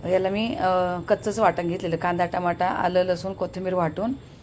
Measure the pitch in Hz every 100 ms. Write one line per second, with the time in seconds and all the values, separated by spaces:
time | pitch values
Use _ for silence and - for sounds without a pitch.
0 | 165 185 190 202 233 - 185 185 180 180
1 | 175 202 214 202 196 170 175 175 175 165
2 | 180 175 175 185 180 175 180 202 180 180
3 | 185 175 190 190 180 180 185 180 165 160
4 | 226 269 - -